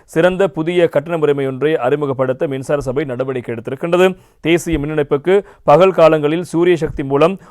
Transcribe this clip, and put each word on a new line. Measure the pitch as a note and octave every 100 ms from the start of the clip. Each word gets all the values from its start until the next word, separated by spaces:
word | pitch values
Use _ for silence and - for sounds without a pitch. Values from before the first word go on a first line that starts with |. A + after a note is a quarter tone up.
சிறந்த | _ D#3 F3+ F#3 F#3+
புதிய | D#3+ D#3+ F3+ E3+
கட்டண | C#3+ D#3 E3+
முறைமை | D3 C#3+ C3+
ஒன்றை | C3 D3 D#3
அறிமுகப்படுத்த | B2 D3 C#3+ B2+ C3 B2+ E3
மின்சார | C3+ C3+ D3
சபை | C3+ B2+
நடவடிக்கை | D3 B2 C3 B2+ A#2+
எடுத்திருக்கின்றது. | A#2 A#2+ C3+ E3+ F3 F#3 F#3 _ _
தேசிய | D3+ E3+ E3+ D#3
மின் | D3
இணைப்புக்கு | D#3 C#3+ C#3+ E3 G3 - -
பகல் | - D3+ F#3+ F3
காலங்களில் | D#3+ D#3 D3 E3
சூரிய | F3 D#3+ F3 E3
சக்தி | D3+ -
மூலம் | C#3 C#3 D#3+ F#3+ -